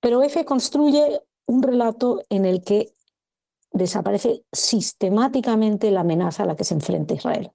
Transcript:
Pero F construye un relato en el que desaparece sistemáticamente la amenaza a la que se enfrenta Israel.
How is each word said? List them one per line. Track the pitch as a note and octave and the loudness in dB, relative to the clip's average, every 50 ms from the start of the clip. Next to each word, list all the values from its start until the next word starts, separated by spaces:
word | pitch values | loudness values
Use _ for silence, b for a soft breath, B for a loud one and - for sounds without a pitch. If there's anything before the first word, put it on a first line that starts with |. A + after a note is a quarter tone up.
Pero | - A#3+ A#3 B3 C4+ | 2 2 2 4 2
F | C#4+ - E4+ D4+ | 2 0 -2 -2
construye | - C#4 C4 - - - C#4+ D4 D4 C#4 D4 D4 D4 D4 C#4+ - _ _ _ _ | 0 0 0 0 0 0 2 2 4 4 4 2 2 0 -4 -8 _ _ _ _
un | - A#3+ C4 C4+ | -2 0 2 2
relato | C4+ B3 B3 A#3+ A3+ A3 A#3 B3 B3 A#3 G3 - _ | 2 2 2 2 0 0 0 -2 -2 -2 -2 -4 _
en | G#3 G3 F#3+ | -2 0 0
el | F#3 F3+ F#3 F3+ | 2 0 -2 0
que | - G3+ G#3+ A3 - _ _ _ _ _ _ _ _ _ _ _ _ _ _ _ _ - | 0 0 0 0 -2 _ _ _ _ _ _ _ _ _ _ _ _ _ _ _ _ -2
desaparece | G3 F#3 F3+ - G3+ F3+ G3 G3+ G3+ - A#3+ A3+ - _ _ - | -2 -2 0 -2 -2 -2 -2 -2 0 0 0 -2 -2 _ _ -4
sistemáticamente | - - - - G#3+ E3+ - - _ - F#3 G3 G#3+ A#3+ C4 B3+ C4 A3+ B3 A3+ A3 A3 G#3+ G#3 G3+ A3+ G#3+ | -2 0 2 0 0 0 -2 -2 _ -2 0 2 2 0 2 0 -2 -2 0 0 2 2 0 0 0 0 0
la | G3 F#3 | 0 2
amenaza | E3+ E3+ E3 E3 F3+ F3 D#3 - G3+ | 2 0 0 0 0 -2 -2 -2 -2
a | |
la | F3+ D#3 | -4 -2
que | D3+ F3 | -2 -4
se | - E3+ | -2 -2
enfrenta | D#3 C#3+ - F3+ D#3+ D3+ D3+ - | -2 -2 -2 -2 -4 -2 -4 -6
Israel. | D#3 - B3 - - F#3+ - _ | -4 -4 -4 -4 -4 -6 -10 _